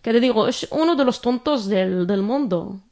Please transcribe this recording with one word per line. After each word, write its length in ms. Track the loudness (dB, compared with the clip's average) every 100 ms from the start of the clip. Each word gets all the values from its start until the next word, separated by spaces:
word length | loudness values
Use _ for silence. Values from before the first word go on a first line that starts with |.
que 80 | 2
te 80 | 2
digo, 280 | 4 2 0
es 200 | -2 -6
uno 260 | 0 2
de 80 | 2
los 160 | 0 0
tontos 460 | -2 -2 -2 -2
del, 400 | 0 0 0 -2
del 160 | -2 -2
mundo. 580 | 0 -2 -2 -2 -4 -12 _